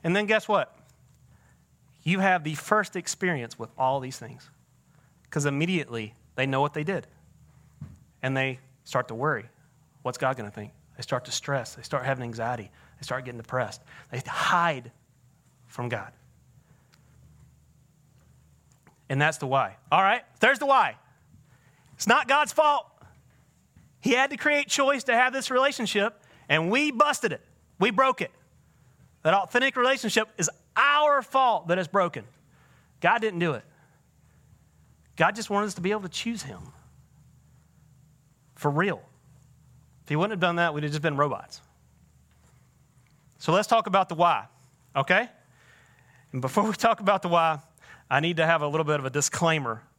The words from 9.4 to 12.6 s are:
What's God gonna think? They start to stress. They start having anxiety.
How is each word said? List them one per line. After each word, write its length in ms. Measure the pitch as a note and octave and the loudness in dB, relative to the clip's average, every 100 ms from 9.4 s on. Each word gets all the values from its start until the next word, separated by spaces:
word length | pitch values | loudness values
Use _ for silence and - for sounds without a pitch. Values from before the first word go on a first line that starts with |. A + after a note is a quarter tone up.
| A2+ _ _ _ _ _ | -8 _ _ _ _ _
What's 160 | B2+ - | -8 -2
God 200 | C3+ C3 | -2 -2
gonna 140 | G#2 | -10
think? 220 | A2 G#2 _ _ - | -12 -16 _ _ -18
They 80 | |
start 220 | - B2+ - | -6 -6 -4
to 60 | |
stress. 440 | - - C#3 A2+ - | -10 -4 -6 -6 -14
They 80 | |
start 220 | - C#3 B2+ | -8 -4 -2
having 180 | C3 | -4
anxiety. 480 | A#2+ A2+ A2+ A#2+ | -6 -6 -6 -6